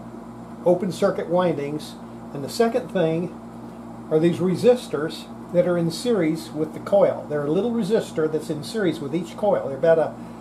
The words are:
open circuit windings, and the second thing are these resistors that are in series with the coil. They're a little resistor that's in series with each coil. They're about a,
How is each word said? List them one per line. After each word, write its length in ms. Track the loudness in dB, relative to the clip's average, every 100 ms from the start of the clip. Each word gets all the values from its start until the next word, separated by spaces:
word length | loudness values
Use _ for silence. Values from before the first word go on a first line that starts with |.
| -14 -14 -14 -14 -14 -2
open 280 | 2 4 2
circuit 360 | 2 2 2 0
windings, 680 | 2 2 2 -2 -6 -8 -14 -14 -14 -12
and 100 | -10
the 60 | -4
second 400 | 2 2 2 0
thing 420 | 2 2 2 -2 -8 -14 -14 -14 -14 -14 -14 0
are 80 | 4
these 180 | 4 4
resistors 880 | 2 4 6 4 2 -4 -4 -6 -12 -14 -2
that 140 | 2 4
are 100 | 2
in 120 | 0
series 640 | 0 0 2 2 0 -4
with 220 | -4 -4
the 60 | -6
coil. 440 | 2 4 4 2 -4
They're 180 | -2 0
a 60 |
little 200 | 0 0
resistor 600 | 0 0 0 0 0 0
that's 200 | 0 -4
in 120 | -6
series 360 | -6 -2 0 0
with 160 | -2 -4
each 200 | -4 -2
coil. 320 | 2 2 0
They're 80 | 2
about 200 | 6 6
a, 160 | 4 -2 -12 -14